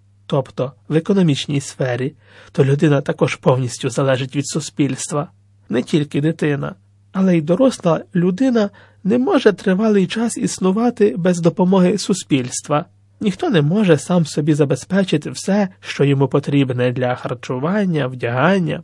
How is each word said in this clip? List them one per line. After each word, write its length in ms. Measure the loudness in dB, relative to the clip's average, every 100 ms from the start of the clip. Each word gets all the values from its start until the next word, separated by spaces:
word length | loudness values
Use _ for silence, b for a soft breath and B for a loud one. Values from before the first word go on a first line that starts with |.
| _ _ -4
тобто 400 | -2 -2 -6 -8 -8 -4
в 80 | -2
економічній 640 | 2 2 2 2 -2 -4
сфері, 520 | -6 -4 -4 -2 -6 -8 B B B
то 120 | 0
людина 360 | 2 4 4 2
також 360 | 0 -2 -2 0
повністю 540 | 0 2 0 -4 -6
залежить 460 | -2 0 0 -2 -4
від 100 | -4
суспільства. 840 | -6 -6 -2 -2 -2 -6 -6 -6 _ _ _ -6
Не 140 | -4
тільки 380 | 0 -2 -2 -2
дитина, 540 | -2 -2 -2 -2 -6 -12 _ _ _
але 240 | -2 2 2
й 40 |
доросла 640 | 2 2 2 2 0 0 -2
людина 560 | 0 0 2 0 2 0 b b b
не 140 | -2 0
може 340 | 2 2 2
тривалий 540 | 0 0 0 2 2 0
час 320 | 0 -4 -2
існувати 760 | -4 -2 0 2 0 2 2 2
без 240 | 0 2
допомоги 580 | 2 2 4 4 4 2
суспільства. 840 | 0 -4 0 -2 -2 -8 -4 -2 -4 _ _ _
Ніхто 300 | -4 -2 0
не 120 | 2
може 360 | 2 2 4 2
сам 280 | 2 0 0
собі 280 | -2 0
забезпечити 760 | 2 0 -2 -2 -2 0 -2 -4
все, 380 | -8 -2 0 -2 B
що 240 | -12 -2
йому 240 | 0 2 2
потрібне 640 | 0 0 0 0 0 -2
для 220 | 0 -2
харчування, 920 | -4 -6 -10 -6 -4 -2 -2 0 -2 -4
вдягання, 760 | -4 -4 2 2 2 0 -6